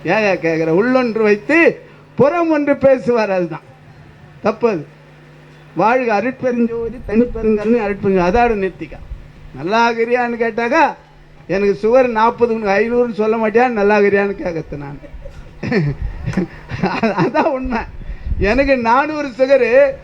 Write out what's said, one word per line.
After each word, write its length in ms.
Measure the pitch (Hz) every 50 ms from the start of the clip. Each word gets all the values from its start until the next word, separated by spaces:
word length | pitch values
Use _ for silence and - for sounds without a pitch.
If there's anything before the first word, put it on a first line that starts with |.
| -
ஏன் 340 | 160 185 220 214 202 185 160
கேட்குற? 300 | 151 165 165 160 160 160
உள்ளொன்று 540 | 160 180 226 254 254 262 254 233 208 220
வைத்து 580 | 220 208 208 208 202 - - 339 330 254 - - - - - - - - -
புறம் 340 | - 240 294 339 349 339 330
ஒன்று 260 | 311 294 294 285 277
பேசுவார், 540 | - 262 269 269 254 - 233 240 226 214 202
அதுதான் 300 | 190 185 180 165 - - - - - - - - - - - - - - - - - -
தப்பு. 260 | - 202 220 - 233 233
அது 180 | 208 160 143 - - - - - - - - - - - - - - - - - -
வாழ்க 460 | 156 185 220 247 262 254 226 214 202
அருட்பெருஞ்சோதி 800 | 208 262 254 - - 254 247 240 233 226 226 233 233 226 226 254 - -
தனிப்பெருங்கருணை 720 | - 226 247 240 - 226 214 220 214 208 208 214 240 240
அருட்பெருஞ்சோதி. 460 | 214 202 202 196 - 196 190 185 175 180
அதாடு 260 | 185 240 240 240 220
நிறுத்திக்கா. 440 | 202 190 190 - - 160 135 135 - - - - - - - - - - - -
நல்லா 360 | 131 147 175 208 233 233 233
இருக்கிறியான்னு 520 | 226 233 226 233 240 247 240 240 240 220 233
கேட்டாக்கா, 500 | 233 220 226 233 240 277 330 294 240 180 - - - - - - - - - -
எனக்கு 320 | - 170 196 202 202 196 -
சுகர் 240 | - 214 240 262 254
நாற்பது, 480 | 247 226 220 220 233 233 233 233 226 220
உனக்கு 280 | 226 220 196 196 202
ஐநூறுன்னு 320 | 220 233 240 240 247 240 208
சொல்ல 220 | 185 214 220 220
மாட்டியா? 320 | 233 226 214 208 233 254 254
நல்லா 300 | 240 214 202 202 214 208
இருக்கிறியான்னு 360 | 202 202 196 196 202 202 190 180
கேட்கறது 380 | 160 185 170 160 151 - -
நான். 220 | 143 143 143 143 139 - - - - - - - - - - - -
<laughs> 360 | - - 254 202 151 147 139 - - - - - - - - 185 180 - - - - - - - - 214 180 -
அதான் 480 | - 220 190 196 - - 226 311 - 330
உண்மை. 280 | 277 254 262 254 233 226 180 - - - - - - - - - - -
எனக்கு 380 | 180 196 226 262 285 277 269
நானூறு 520 | 254 233 226 233 262 302 294 311 302 285 277
சுகரு 640 | 220 240 262 262 277 262 240 226 240 269 285 269 269 -